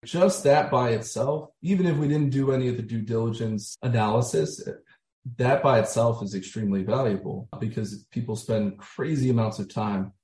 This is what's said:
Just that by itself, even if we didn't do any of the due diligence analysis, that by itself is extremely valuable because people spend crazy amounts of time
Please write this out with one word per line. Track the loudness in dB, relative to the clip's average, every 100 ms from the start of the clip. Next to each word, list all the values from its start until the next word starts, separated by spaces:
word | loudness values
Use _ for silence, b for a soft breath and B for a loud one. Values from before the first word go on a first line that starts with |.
| -4
Just | 4 4 4
that | 4 6 4
by | 2 2
itself, | 0 -2 -2 -2 -2 -6 _
even | 0 2 2
if | 2
we | 2
didn't | 2 2
do | 2 2
any | 2 0
of | -2
the |
due | -4 -6
diligence | -2 -2 -2 -2 -4 -4 -8 -8
analysis, | -2 0 2 2 2 0 0 -4 -12 -12 _ b _ _ -14 -2
that | 2 4
by | 4 4
itself | 2 2 2 0
is | -4 -6
extremely | -8 -6 -2 -2
valuable | 0 0 0 -2 -4 -10 -12 -8
because | -6 -6 -8 -10 _
people | -8 -6 -6
spend | -2 -2 -2 -4
crazy | -16 -8 -4 0 2
amounts | 2 0 -2
of | -8
time | -4 -2 -2 -4 _